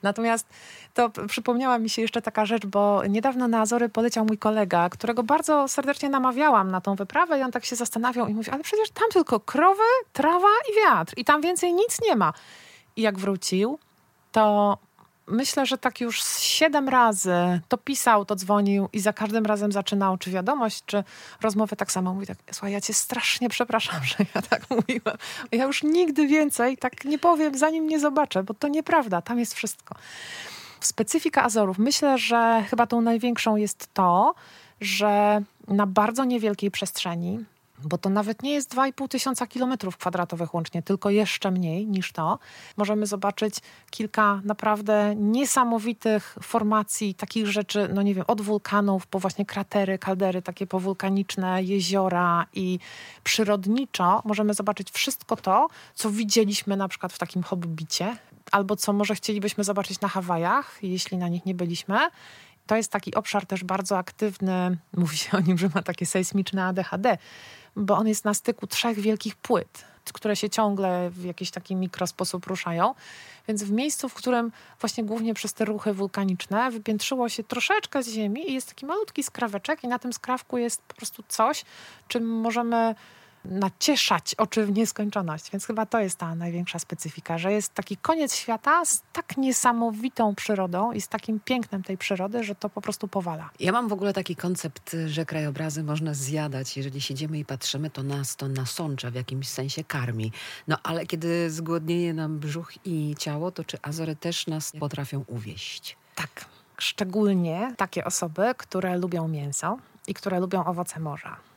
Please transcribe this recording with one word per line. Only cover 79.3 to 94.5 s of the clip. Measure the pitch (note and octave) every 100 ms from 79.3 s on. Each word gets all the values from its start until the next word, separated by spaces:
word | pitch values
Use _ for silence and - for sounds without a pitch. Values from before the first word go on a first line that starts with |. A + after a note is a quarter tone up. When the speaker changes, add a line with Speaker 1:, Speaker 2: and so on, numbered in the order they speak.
| - A#3 G3+ - D#4
Speaker 1:
i | B3
na | A#3+
tym | B3
skrawku | A#3 - B3+ - B3
jest | A#3 -
po | _
prostu | - A3 - -
coś, | - A3+ - - - - - _
czym | A#3+ A3+
możemy | A3+ A3+ A3+ A#3 A#3 A3+ A3 - - - _ F#3
nacieszać | F#3 G3 - - C#4 - F3+ - -
oczy | A3 - G#3
w |
nieskończoność. | G#3 A3+ - G#3 G3+ F3 D#3 -
Więc | G3 -
chyba | A3 A3
to | A#3
jest | G3 -
ta | E3+ E3
największa | E3+ E3+ F3 E3+
specyfika, | - E3 D#3 D3+ - E3
że | F3
jest | G#3 G3+
taki | - - G3
koniec | - D#4+ C#4+ -
świata | - A3+ - E4 E4
z | - _
tak | - - -
niesamowitą | C4+ A#3+ B3+ A#3 A#3 G#3+ B3 - A3 G3+
przyrodą | - G#3 F#3 F3+ A3
i | G#3
z | -
takim | G#3+ - A3
pięknem | - B3+ A3+ G3
tej | F#3 F#3+
przyrody, | - F#3+ F#3+ A#3+
że | G#3+ G3+
to | G#3
po | G3+
prostu | G3+ G#3 G3
powala. | G3 F3 D#3 D#3+ _
Speaker 2:
Ja | F3
mam | A3+ A#3+
w |
ogóle | G3+ G3+
taki | G3 F3+ F3
koncept, | F3+